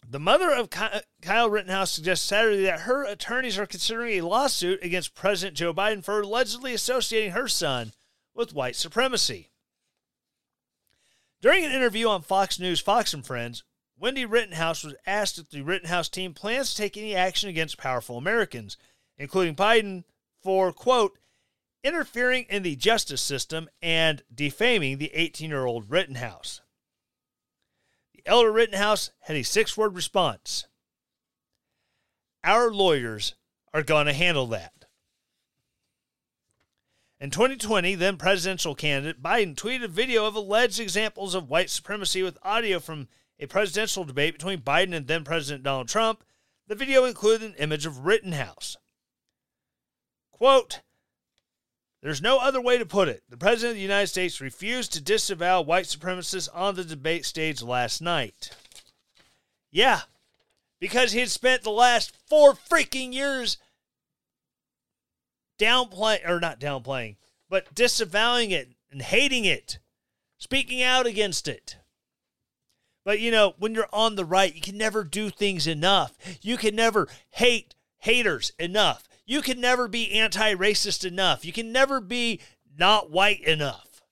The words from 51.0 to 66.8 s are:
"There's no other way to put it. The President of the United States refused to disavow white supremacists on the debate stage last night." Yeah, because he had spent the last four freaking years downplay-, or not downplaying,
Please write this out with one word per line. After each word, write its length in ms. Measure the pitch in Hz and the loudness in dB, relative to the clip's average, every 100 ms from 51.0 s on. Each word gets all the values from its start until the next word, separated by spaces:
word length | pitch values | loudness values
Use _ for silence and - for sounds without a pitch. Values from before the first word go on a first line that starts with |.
| _ _ _ _ _ _ _ _ _ _ | _ _ _ _ _ _ _ _ _ _
"There's 180 | - 143 | -8 -2
no 180 | 190 262 | 2 4
other 220 | 254 262 | 4 0
way 160 | 247 247 | 2 2
to 80 | |
put 240 | 196 202 180 | 2 2 2
it. 160 | 104 _ | 0 _
The 80 | 120 | 0
President 320 | 180 233 233 | 2 2 0
of 60 | 226 | -4
the 60 | |
United 260 | 190 202 196 | -2 0 0
States 320 | - 180 - | 0 -4 -4
refused 520 | 135 - 196 254 233 | -10 -10 -6 -6 -6
to 80 | 165 | -8
disavow 600 | 139 214 - 180 175 185 | 0 0 0 -2 2 2
white 240 | 147 175 185 | 2 0 0
supremacists 640 | - 170 185 175 190 160 | -8 -6 -6 -6 -8 -8
on 220 | 170 190 | -4 -4
the 100 | 185 | -4
debate 400 | 175 156 143 170 | -8 -6 -4 -4
stage 380 | - - 156 143 | -4 -4 -4 -4
last 400 | 117 123 120 - | -4 -2 -2 -4
night." 480 | 165 170 117 _ - - - - _ _ _ _ _ _ _ _ _ | -2 -2 -4 _ -18 -18 -20 -20 _ _ _ _ _ _ _ _ _
Yeah, 320 | 165 254 196 - _ _ _ _ _ _ _ | 2 4 4 -2 _ _ _ _ _ _ _
because 340 | 180 233 254 | -2 2 2
he 80 | 214 | 2
had 100 | 247 | -2
spent 320 | - 254 254 | 0 2 2
the 80 | 220 | 0
last 440 | 214 247 233 - - _ | 4 6 6 0 -10 _
four 240 | 302 285 | 8 8
freaking 600 | - - 330 277 262 254 | 8 2 2 2 -4 -6
years 420 | 254 277 269 233 - _ _ _ _ _ _ _ _ _ _ _ _ _ _ _ _ _ _ _ _ | -4 -2 -2 -4 -6 _ _ _ _ _ _ _ _ _ _ _ _ _ _ _ _ _ _ _ _
downplay-, 680 | 214 254 240 185 220 208 170 | 2 4 2 -2 0 0 0
or 100 | 175 | -2
not 220 | 170 120 | -2 -4
downplaying, 560 | 139 139 | -6 -8